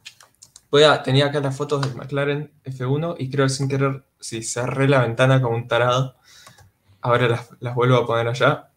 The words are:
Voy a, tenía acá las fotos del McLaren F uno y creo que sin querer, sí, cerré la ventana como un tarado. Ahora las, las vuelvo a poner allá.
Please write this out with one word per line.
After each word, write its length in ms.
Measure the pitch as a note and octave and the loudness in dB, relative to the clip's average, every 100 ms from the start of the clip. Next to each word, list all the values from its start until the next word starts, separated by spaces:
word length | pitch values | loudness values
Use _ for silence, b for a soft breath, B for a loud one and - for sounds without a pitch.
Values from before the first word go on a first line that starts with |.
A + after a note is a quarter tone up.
| - _ _ _ - - - | -20 _ _ _ -20 -20 -2
Voy 140 | C#3+ | 4
a, 180 | D3+ C3+ | 4 4
tenía 260 | C#3 C3+ C#3+ | 2 2 2
acá 120 | C#3+ | -2
las 160 | C3+ C3+ | -4 -6
fotos 260 | D3 C#3+ | -4 -2
del 140 | C3+ - | -4 -6
McLaren 560 | C3 C#3 C#3+ C#3+ D3 _ C3+ | -8 -4 -2 -4 -8 _ -16
F 200 | C3 B2 | -8 -2
uno 300 | C#3+ E3+ E3+ | -2 -2 -6
y 140 | C3 | -6
creo 140 | C3 C3+ | 0 0
que 80 | |
sin 160 | C3+ C3+ | 0 -2
querer, 340 | C3+ C#3 C3+ _ _ | -2 -2 -4 _ _
sí, 240 | - A2+ | -12 -10
cerré 460 | A2+ A#2+ B2+ C3+ C3+ | -8 -6 -4 0 2
la 120 | C3+ | 4
ventana 400 | A#2 A2+ C3 C3 | 2 2 4 4
como 140 | B2+ A#2 | 2 -4
un 120 | - | 0
tarado. 480 | A#2 B2 B2+ C3 _ b b b b b _ _ _ | 2 2 0 -2 _ b b b b b _ _ _
Ahora 280 | B2+ A#2+ B2 | 0 2 2
las, 200 | A#2 - - | -2 -6 -12
las 120 | A#2+ | -8
vuelvo 220 | A#2+ B2 B2 | 0 2 2
a 100 | A#2 | 2
poner 220 | A#2 A#2 | -2 -2
allá. 420 | B2 B2+ D3+ - | 2 2 2 -8